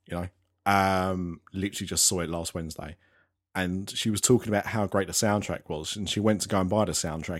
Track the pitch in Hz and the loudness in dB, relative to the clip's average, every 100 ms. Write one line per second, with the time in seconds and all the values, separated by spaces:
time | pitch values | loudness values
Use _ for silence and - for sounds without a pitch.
0 | - 85 87 _ _ _ 101 98 95 92 | -8 -6 -6 _ _ _ 2 4 4 4
1 | 95 92 87 82 - 95 98 - 92 90 | 0 -2 -4 -8 -10 -4 -4 -4 -4 2
2 | - 90 80 85 80 87 80 - 78 87 | 2 2 -2 -4 -4 -6 -8 -10 -12 -14
3 | _ _ _ _ _ 95 90 92 101 - | _ _ _ _ _ -2 -2 -2 -4 -2
4 | 113 104 - 120 110 104 - 110 98 98 | -2 2 4 4 4 -2 0 -2 0 0
5 | 87 - 107 104 98 85 - 78 78 107 | 0 0 2 2 0 -8 -6 -8 -6 -6
6 | 92 104 110 104 - 101 92 107 95 80 | -4 2 2 2 0 0 2 2 2 0
7 | 82 78 78 | -4 -6 -6